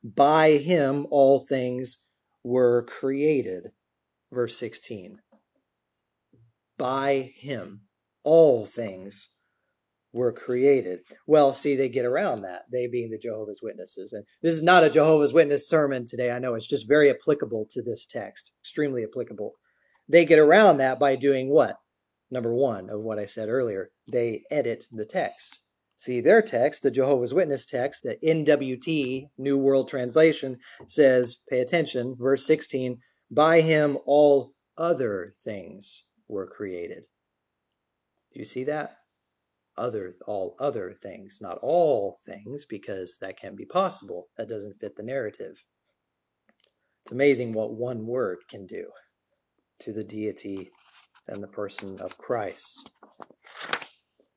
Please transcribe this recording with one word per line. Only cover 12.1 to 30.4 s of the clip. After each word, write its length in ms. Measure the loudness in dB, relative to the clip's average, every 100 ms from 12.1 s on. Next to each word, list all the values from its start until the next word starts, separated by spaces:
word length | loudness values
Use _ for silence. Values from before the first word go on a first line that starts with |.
| -2 -2 -4
that, 220 | -8 -14 -8
they 160 | -6 -4
being 240 | -6 -6
the 80 | -8
Jehovah's 400 | -8 -10 -10 -12
Witnesses. 500 | -12 -14 -16 -16 -14
And 140 | -16 -16 _
this 140 | -2 2
is 80 |
not 200 | 6 8
a 60 | 8
Jehovah's 460 | 6 6 6 4 4
Witness 340 | 4 2 2
sermon 380 | 2 2 -2 -8
today, 240 | -4 -4
I 80 | -4
know. 160 | -4 -6
It's 100 | -4
just 220 | -4 2
very 240 | 6 6
applicable 560 | 4 0 -2 -2 -6 -8
to 140 | -10
this 240 | -8 -8 -8
text, 460 | -10 -12 -16 -20 _
extremely 400 | -10 -4 -4 -4
applicable. 500 | -6 -8 -10 -10 -12 -12 _ _ _ _ 4
They 180 | 4 8
get 140 | 8
around 380 | 8 8 8 6
that 200 | 2 2
by 180 | 0 2
doing 340 | 0 0 2
what? 260 | 2 2 -2 _ _ _ _ -12
Number 240 | -6 -2 0
one 340 | -2 -2 -8
of 120 | -10
what 180 | -8 -8
I 80 | -8
said 220 | -8 -4
earlier, 420 | -4 -4 -6 -10 _ -6
they 300 | -4 -2 -6 -6
edit 380 | -4 -4 -6 -10
the 140 | -12 -8
text. 540 | -6 -6 -8 -18 -18 _ _ _ -14
See, 260 | -8 0
their 200 | 6 6
text, 400 | 4 0 0 0
the 80 | -2
Jehovah's 460 | 0 2 0 0 0
Witness 320 | 0 -4 -6
text, 340 | -6 -6 -6
the 160 | -10 -4
N 200 | 0 2 2
W 340 | 2 0 -6
T, 480 | -4 -4 -4 -6 -10 -8
New 220 | -2 2
World 280 | 4 2 0
Translation, 680 | -4 0 4 4 4